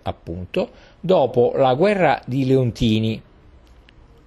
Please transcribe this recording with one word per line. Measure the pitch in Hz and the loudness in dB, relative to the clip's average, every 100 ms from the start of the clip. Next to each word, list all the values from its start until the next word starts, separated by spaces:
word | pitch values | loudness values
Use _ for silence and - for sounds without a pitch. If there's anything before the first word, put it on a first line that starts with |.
appunto, | - - - 85 90 - - - - _ | -12 -10 -10 -12 -8 -6 -6 -10 -20 _
dopo | 165 170 127 123 120 | 0 2 2 2 0
la | - 135 | 2 2
guerra | 127 190 202 160 127 - | 2 0 2 0 0 -4
di | 127 | -4
Leontini, | 131 131 127 - 117 110 110 110 - - - - - - - - - - | 0 2 0 0 0 0 -2 -6 -12 -20 -20 -20 -20 -20 -20 -20 -20 -20